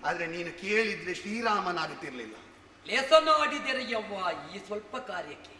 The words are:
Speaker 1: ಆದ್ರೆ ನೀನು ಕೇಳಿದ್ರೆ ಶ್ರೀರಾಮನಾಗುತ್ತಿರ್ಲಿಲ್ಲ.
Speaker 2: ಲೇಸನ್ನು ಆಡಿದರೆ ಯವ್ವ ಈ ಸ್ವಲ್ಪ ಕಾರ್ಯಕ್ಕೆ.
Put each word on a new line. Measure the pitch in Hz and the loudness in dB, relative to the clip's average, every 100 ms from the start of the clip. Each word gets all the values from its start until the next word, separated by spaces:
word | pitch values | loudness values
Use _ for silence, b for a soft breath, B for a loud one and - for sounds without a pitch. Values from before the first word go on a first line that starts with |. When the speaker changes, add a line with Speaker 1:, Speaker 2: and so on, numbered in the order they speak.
Speaker 1:
ಆದ್ರೆ | 151 170 165 | -2 -2 -2
ನೀನು | 175 170 170 | -4 -6 -6
ಕೇಳಿದ್ರೆ | 196 214 220 185 175 | 2 4 4 -2 -4
ಶ್ರೀರಾಮನಾಗುತ್ತಿರ್ಲಿಲ್ಲ. | 170 202 226 226 202 185 175 156 143 147 127 110 110 - - - - - | -6 -4 -2 2 2 2 -2 -4 -6 -10 -10 -12 -14 -20 -20 -20 -18 -2
Speaker 2:
ಲೇಸನ್ನು | 233 269 311 311 | 0 8 8 8
ಆಡಿದರೆ | 311 294 294 269 254 233 | 4 4 0 -2 -2 -2
ಯವ್ವ | 220 202 196 180 156 170 | -4 -4 -4 -2 -4 -8
ಈ | 196 196 | -12 -8
ಸ್ವಲ್ಪ | 208 - 254 | -8 -6 -10
ಕಾರ್ಯಕ್ಕೆ. | - 180 151 - - | -8 -8 -8 -12 -16